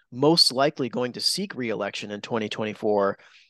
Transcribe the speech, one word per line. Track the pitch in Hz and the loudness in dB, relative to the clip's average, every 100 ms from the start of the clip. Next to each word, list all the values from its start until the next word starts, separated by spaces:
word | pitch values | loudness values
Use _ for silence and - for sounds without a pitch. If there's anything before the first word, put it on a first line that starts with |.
| _ | _
most | 123 147 170 - | 0 4 6 6
likely | 127 147 - 123 | 4 0 0 -4
going | 120 123 | -4 -4
to | 110 | -2
seek | - - - 123 | -2 -2 -4 -4
re-election | 120 104 101 - 104 | -4 -2 -4 -6 -8
in | 104 | -10
twenty | - 117 104 | -4 -4 -4
twenty-four | - 107 101 107 104 98 98 - - | -4 -6 -2 0 2 2 -2 -10 -20